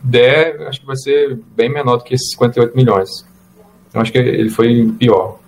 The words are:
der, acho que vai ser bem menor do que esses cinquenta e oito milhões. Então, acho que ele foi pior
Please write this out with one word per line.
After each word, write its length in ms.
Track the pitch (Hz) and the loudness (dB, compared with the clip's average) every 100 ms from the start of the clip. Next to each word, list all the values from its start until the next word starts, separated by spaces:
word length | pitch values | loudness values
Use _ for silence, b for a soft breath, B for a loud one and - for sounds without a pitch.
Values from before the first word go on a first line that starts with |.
der, 640 | 131 120 123 147 160 151 147 | 0 4 4 4 0 -4 -12
acho 140 | 135 | -14
que 60 | 139 | -10
vai 80 | 131 | -10
ser 440 | 139 143 143 120 - - | -2 0 0 -4 -10 -2
bem 160 | 117 | -2
menor 260 | 143 127 120 | -2 -2 -2
do 60 | |
que 120 | - 127 | -2 -6
esses 160 | - | -6
cinquenta 280 | - 123 123 | -2 -2 2
e 40 | |
oito 120 | 117 131 | 0 2
milhões. 340 | 123 98 95 - _ _ _ _ _ _ _ | 2 2 -2 -10 _ _ _ _ _ _ _
Então, 120 | 113 | -4
acho 100 | 113 | -2
que 60 | 127 | 0
ele 320 | 123 - 110 | 0 0 -2
foi 420 | 110 117 120 113 110 | 0 2 2 0 0
pior 400 | 120 98 98 - | 2 2 0 -10